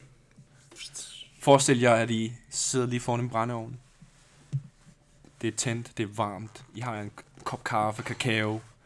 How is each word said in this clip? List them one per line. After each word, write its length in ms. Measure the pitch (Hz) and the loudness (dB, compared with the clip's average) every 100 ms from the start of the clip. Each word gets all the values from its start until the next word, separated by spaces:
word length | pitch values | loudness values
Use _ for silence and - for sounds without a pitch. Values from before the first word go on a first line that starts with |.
| - - - - - - - - - - - - - - | -20 -20 -20 -20 -20 -20 -20 -18 -16 -14 -14 -16 -18 0
Forestil 400 | - 139 139 127 | 6 8 8 6
jer, 140 | 123 | 6
at 160 | 113 117 | 6 4
I 220 | 113 110 120 - | 0 -2 -6 -10
sidder 360 | - - 131 123 | -6 -2 0 0
lige 140 | 123 | -2
foran 200 | - 120 | -2 -2
en 100 | 123 | -2
brændeovn. 460 | 117 120 120 113 123 - _ - - - - - - - - - - _ - - - | -2 -2 -4 -8 -14 -18 _ -20 -20 -20 -20 -8 -8 -8 -18 -20 -20 _ -20 -20 -8
Det 80 | 117 | -4
er 80 | 110 | -2
tændt, 360 | 123 117 117 - | -2 -4 -6 -6
det 60 | |
er 60 | 107 107 | -4 -2
varmt. 480 | 104 98 110 - - | -4 -4 -12 -16 -16
I 60 | - | -10
har 200 | 123 107 | -8 -8
en 100 | 104 | -8
k-, 340 | - - - | -14 -20 -14
kop 200 | - 123 | -10 -8
kaffe, 380 | - 113 107 107 | -2 0 0 -2
kakao 580 | - 117 127 110 107 110 - - | -6 -4 0 2 0 -2 -6 -20